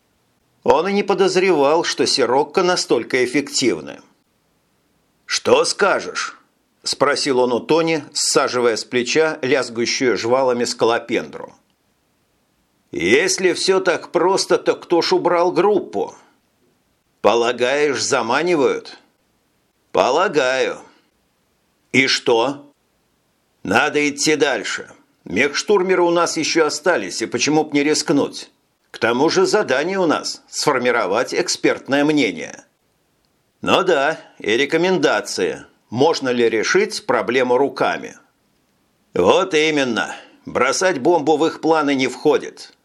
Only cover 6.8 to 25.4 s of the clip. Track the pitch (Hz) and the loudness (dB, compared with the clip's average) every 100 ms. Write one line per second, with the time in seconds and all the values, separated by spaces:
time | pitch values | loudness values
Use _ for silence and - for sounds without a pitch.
6.8 | - - 139 139 147 127 123 117 - 156 | -8 -2 0 0 0 2 2 0 0 0
7.8 | 165 160 - - - 160 131 123 120 107 | 0 -4 -6 -6 -2 0 0 0 0 0
8.8 | - 123 120 151 160 156 - 143 120 117 | -2 -4 0 0 0 0 -2 0 -2 -4
9.8 | 113 - 131 95 113 131 131 120 117 - | -4 0 0 0 0 2 2 0 -2 0
10.8 | 117 117 - 104 76 - - - _ _ | 0 0 -2 -6 -6 -14 -18 -20 _ _
11.8 | _ _ _ _ _ _ _ _ _ _ | _ _ _ _ _ _ _ _ _ _
12.8 | - - 87 131 185 - 185 156 - 190 | -12 -4 2 2 2 0 -2 0 0 0
13.8 | 185 147 - 180 175 190 - 160 - 143 | 0 -2 -2 -2 0 0 0 0 0 -4
14.8 | - 170 - 185 156 175 180 175 196 202 | 0 0 2 0 2 0 0 2 2 0
15.8 | - 101 - - _ _ _ _ _ _ | -2 -6 -8 -10 _ _ _ _ _ _
16.8 | _ _ _ _ 104 117 117 123 123 143 | _ _ _ _ 0 2 0 0 0 0
17.8 | 147 120 107 135 113 135 175 165 120 82 | 0 0 -2 -2 0 0 0 2 2 0
18.8 | - - _ _ _ _ _ _ _ _ | -6 -20 _ _ _ _ _ _ _ _
19.8 | _ - 104 147 196 151 127 131 107 78 | _ 0 2 2 2 2 0 0 -2 -4
20.8 | - _ _ _ _ _ _ _ _ _ | -14 _ _ _ _ _ _ _ _ _
21.8 | _ 123 135 - - 117 123 143 - _ | _ 0 2 0 2 2 2 -4 -16 _
22.8 | _ _ _ _ _ _ _ _ - 107 | _ _ _ _ _ _ _ _ 0 0
23.8 | 143 147 147 143 156 151 147 113 - - | 2 0 -2 -2 0 2 2 0 -4 -8
24.8 | - - _ _ - 101 | -10 -20 _ _ -6 0